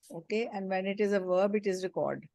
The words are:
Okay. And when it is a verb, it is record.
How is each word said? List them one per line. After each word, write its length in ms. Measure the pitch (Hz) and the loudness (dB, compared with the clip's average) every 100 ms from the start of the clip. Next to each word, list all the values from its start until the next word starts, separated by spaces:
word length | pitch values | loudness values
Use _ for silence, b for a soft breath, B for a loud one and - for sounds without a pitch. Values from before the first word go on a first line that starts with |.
| - | -12
Okay. 340 | 170 165 214 240 | -14 -4 -4 -2
And 160 | 202 190 | -4 -4
when 160 | 190 | -2
it 140 | 190 202 | -2 0
is 120 | 208 | 2
a 60 | 202 | 2
verb, 360 | 185 180 202 | 2 4 4
it 100 | 214 202 | 2 0
is 160 | 185 | -2
record. 440 | 185 175 143 139 151 | -2 -2 -2 -2 -8